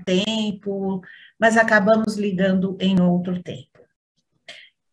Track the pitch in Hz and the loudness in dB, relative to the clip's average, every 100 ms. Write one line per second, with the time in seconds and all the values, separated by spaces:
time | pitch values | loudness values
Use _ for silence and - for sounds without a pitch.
0 | - 185 208 220 214 - 202 196 196 190 | -2 -2 0 -2 -4 -6 -8 -6 -4 -6
1 | - - - - 220 226 226 214 196 220 | -8 -20 -18 0 2 4 4 4 4 2
2 | 214 202 202 180 190 190 190 180 190 185 | 2 -2 -4 0 0 0 -2 -2 0 2
3 | 180 180 180 180 160 120 - _ _ _ | 2 0 -2 -6 -8 -14 -16 _ _ _
4 | _ _ _ _ - - - _ _ | _ _ _ _ -20 -20 -20 _ _